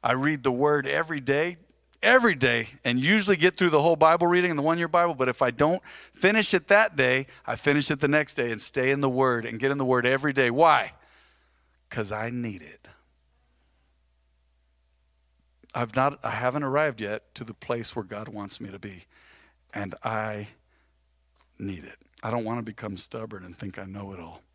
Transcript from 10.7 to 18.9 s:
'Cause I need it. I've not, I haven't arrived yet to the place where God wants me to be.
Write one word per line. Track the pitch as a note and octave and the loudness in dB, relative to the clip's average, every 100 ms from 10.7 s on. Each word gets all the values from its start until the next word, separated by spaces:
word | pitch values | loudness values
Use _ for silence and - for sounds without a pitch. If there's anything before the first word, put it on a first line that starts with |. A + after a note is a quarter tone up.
| C#3 G2 - _ _ _ _ _ _ _ _ _ | 4 2 -10 _ _ _ _ _ _ _ _ _
'Cause | - G2+ | -6 -6
I | G#2+ A2+ | -6 -6
need | B2 A#2 F#2+ | -6 -8 -10
it. | D#2 - - _ _ _ _ _ _ _ _ _ _ _ _ _ _ _ _ _ _ _ _ _ _ _ _ _ _ _ _ | -16 -20 -20 _ _ _ _ _ _ _ _ _ _ _ _ _ _ _ _ _ _ _ _ _ _ _ _ _ _ _ _
I've | - A#2+ | -6 -2
not, | C3 C#3 C#3 | 0 0 -2
I | A#2 | -8
haven't | G#2+ B2+ C#3+ | -2 -2 -2
arrived | C#3 C#3+ D3+ A2 | -2 0 -2 -4
yet | G#2 G#2+ _ - | -8 -8 _ -16
to | |
the | A2+ | -16
place | G#2+ - A#2+ A2+ | -16 -8 -4 -4
where | A#2 | -6
God | F#2+ G#2 A2 | -10 -12 -12
wants | G#2 G2 - | -12 -8 -8
me | G#2+ | -10
to | F#2+ | -14
be. | G2+ | -14